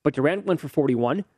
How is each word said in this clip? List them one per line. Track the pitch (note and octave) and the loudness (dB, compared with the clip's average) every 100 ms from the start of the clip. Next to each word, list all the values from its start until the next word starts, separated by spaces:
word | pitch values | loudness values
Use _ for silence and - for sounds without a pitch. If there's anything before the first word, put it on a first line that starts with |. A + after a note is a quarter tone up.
but | - | -2
Durant | - C#3 F#3+ G3+ | 0 0 0 0
went | E3+ | -2
for | C#3+ | -2
forty-one. | - C#3 A#2+ A#2+ E3+ G3 | 0 0 2 0 -2 -6